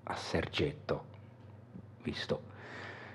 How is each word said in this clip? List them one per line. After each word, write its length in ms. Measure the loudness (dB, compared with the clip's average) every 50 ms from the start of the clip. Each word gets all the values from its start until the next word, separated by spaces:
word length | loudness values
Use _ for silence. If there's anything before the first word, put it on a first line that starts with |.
| -2
a 100 | -2 0
Sergetto, 920 | 0 2 4 4 4 4 4 6 6 6 6 4 2 2 2 2 2 2 -4 -12 -14 -14 -14 -14 -14 -14 -14 -14 -14 -14 -12 -12 -10 -10 -10 -10 -4 -2
visto. 380 | 0 0 2 4 4 2 2 2 -4 -10 -10 -10 -8 -8 -6 -6 -6 -6 -8 -8 -10